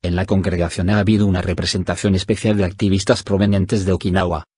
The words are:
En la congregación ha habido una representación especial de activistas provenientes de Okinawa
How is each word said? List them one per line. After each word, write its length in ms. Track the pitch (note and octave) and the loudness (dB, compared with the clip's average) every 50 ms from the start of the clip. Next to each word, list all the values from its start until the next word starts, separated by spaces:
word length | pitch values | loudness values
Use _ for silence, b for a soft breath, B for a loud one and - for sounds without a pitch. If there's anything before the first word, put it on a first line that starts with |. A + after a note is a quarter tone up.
| - | -4
En 140 | F2 F2 | -2 -2
la 80 | F2+ F#2+ | -2 0
congregación 640 | - G#2+ G2 F2 G2 F2 F2 E2+ E2+ - - F2+ F2 | 0 0 0 0 0 0 0 -2 -2 -2 -2 -2 0
ha 100 | G#2 G#2 | 2 2
habido 260 | G2 G2 A2 G#2 G#2 | 4 4 4 4 4
una 160 | G2+ F#2 F#2+ | 2 2 0
representación 720 | - - F2 - - F#2+ - F#2+ F2+ - F2+ - - G#2 F#2+ | 0 -2 -2 -2 -2 -2 -2 -4 -2 -4 -4 -2 0 2 2
especial 440 | F#2 - - C3 - - A2 G#2+ | 2 2 -2 -4 0 0 0 0
de 80 | G2+ G2 | 2 0
activistas 580 | F2+ F#2 - A2 G2 F#2+ G2 - - - - - | -2 -2 0 0 2 2 2 2 2 0 0 0
provenientes 640 | - G2+ F#2+ G#2 G2 G2+ G2 F#2 - B2 G#2+ F#2+ | -2 0 2 2 2 2 2 0 0 -2 -2 0
de 80 | F#2 F#2 | 0 -2
Okinawa 500 | F2 - G2+ F2+ F#2+ F#2 F2+ E2+ D#2 D#2+ _ _ | 0 0 -2 0 0 0 0 -2 -6 -8 _ _